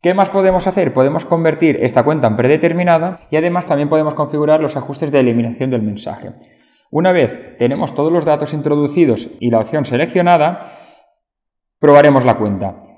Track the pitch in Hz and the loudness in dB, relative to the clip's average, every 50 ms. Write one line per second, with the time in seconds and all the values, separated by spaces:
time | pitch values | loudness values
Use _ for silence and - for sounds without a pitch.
0 | - 175 185 196 196 190 - 196 190 190 185 180 175 190 185 202 175 131 - 131 | 0 0 2 2 0 0 0 0 2 2 2 2 -2 -2 -2 0 -2 0 0 0
1 | 131 139 151 165 - - 170 165 165 160 - 165 170 160 131 - - 123 117 131 | 0 0 0 -4 -4 -2 -2 0 0 0 0 2 2 2 2 2 0 0 2 2
2 | 117 143 156 156 127 110 107 107 120 127 147 156 170 170 165 175 180 175 170 160 | 2 2 0 0 0 0 0 2 2 2 2 2 2 0 0 0 0 2 2 2
3 | 160 180 185 - - _ 151 156 160 175 175 180 170 - 160 143 147 143 156 156 | 0 -4 -8 -10 -10 _ -2 -2 0 0 -2 -4 -2 -2 -2 -2 0 0 0 0
4 | 156 151 147 - 147 143 151 147 147 151 156 156 156 143 151 143 123 - 143 - | 0 -2 -2 -4 -6 -4 -2 -2 0 2 2 2 0 -2 -4 -8 -10 -10 -8 -8
5 | 165 147 139 139 127 120 117 120 117 117 120 - 139 131 127 120 107 107 104 107 | -6 0 0 2 2 2 2 0 -2 -4 -4 -6 -4 -4 -2 -2 -4 -4 -6 -8
6 | - - - - - - - - _ _ _ _ _ _ _ _ _ _ - 151 | -10 -12 -12 -12 -14 -18 -18 -20 _ _ _ _ _ _ _ _ _ _ -4 -2
7 | 170 185 180 175 135 107 - - - - - - 120 123 139 - 170 - 127 143 | 0 2 2 2 0 0 -2 -10 -18 -20 -6 -2 -2 -2 -2 -2 -6 -6 -4 -2
8 | 147 160 170 175 151 156 151 143 151 147 - 151 143 156 147 147 147 143 147 180 | -2 0 0 0 0 0 -2 -2 -2 -6 -8 -6 -4 -2 0 0 0 -2 2 2
9 | 170 139 113 104 - - - - - 120 117 113 110 - - 151 139 - 127 123 | 2 2 2 -2 -4 -14 -14 -6 -4 0 0 0 0 0 -4 -4 -4 -2 -2 -2
10 | 156 175 - 185 175 175 175 160 147 165 180 - - - - - - - _ _ | -2 -2 -2 0 2 2 2 2 2 0 -2 -6 -14 -20 -20 -20 -20 -20 _ _
11 | _ _ _ _ _ _ _ _ _ _ _ _ _ _ _ _ - 147 143 147 | _ _ _ _ _ _ _ _ _ _ _ _ _ _ _ _ 4 6 8 8
12 | 143 147 139 131 123 127 107 - 107 104 101 95 98 95 - - - - - | 8 6 4 4 2 2 0 0 -2 -4 -4 -4 -6 -8 -10 -12 -20 -20 -20